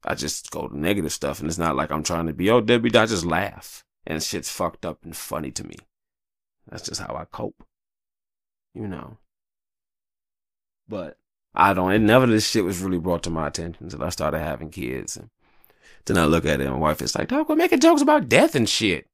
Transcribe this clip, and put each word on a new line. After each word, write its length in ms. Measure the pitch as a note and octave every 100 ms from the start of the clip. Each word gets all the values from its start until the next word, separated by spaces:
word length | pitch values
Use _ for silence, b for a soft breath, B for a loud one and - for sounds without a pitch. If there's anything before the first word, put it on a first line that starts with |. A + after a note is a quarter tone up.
I 100 | -
just 380 | D#2+ D2+ - -
go 160 | D#2 D2+
to 100 | C#2+
negative 340 | D#2+ G2+ D#2
stuff, 280 | - C#2+ C#2+
and 100 | D2
it's 80 | D#2+
not 180 | E2 C2+
like 160 | D#2
I'm 120 | D2+
trying 240 | D#2 E2+ E2
to 60 |
be, 160 | D#2 F#2
"Oh, 120 | A#2+
Debbie," 340 | A2 A#2+ A#2 A2+
I 120 | G#2+
just 180 | G#2+ E2+
laugh. 580 | D#2+ G2+ - - - _ _ -
And 160 | D#2
shit's 300 | - F#2 -
fucked 340 | - F2 - -
up 180 | D#2
and 120 | E2 -
funny 360 | - D#2+ C#2+
to 140 | - -
me. 100 | - _ _ _ _ _ _ _ _ -
That's 140 | -
just 180 | - -
how 140 | G2 C2
I 100 | E2+
cope. 400 | - B2 - - _ _ _ _ _ _ _ _ _ _ -
You 120 | G#2+
know. 300 | F2+ - A2 _ _ _ _ _ _ _ _ _ _ _ _ _ _ _ _ _
But 300 | G#2 D#2+ - _ _ _
I 200 | - G2
don't, 180 | F#2 F#2
and 140 | G2+ G#2+
none 180 | B2
of 60 | B2+
this 180 | A2 G#2+
shit 160 | A2
was 180 | F#2 F2+
really 180 | F#2+ F2+
brought 240 | E2+ E2+
to 60 | E2+
my 180 | D#2+ D2+
attention 380 | - E2+ E2+ -
until 180 | C#2+
I 60 | C#2+
started 300 | - D#2 D2+
having 300 | D#2 D2+ D#2
kids. 480 | - B1 B1+ G1+ -
And 120 | - _ b b b b b b -
then 120 | -
I 80 | D#2
look 200 | E2 D2+
at 160 | D2
it, 40 | C2+
and 80 |
my 60 | C2+
wife 220 | D#2 D#2
is 140 | B1+ -
like, 140 | -
"Dog, 200 | C4+ D#4
we're 60 | D4+
making 240 | F4 D#4+
jokes 220 | E4 D#4+
about 280 | C#4 D4+ D3
death 240 | B2+ D#4
and 160 | D3+ A2
shit." 380 | - A2 D#2+ -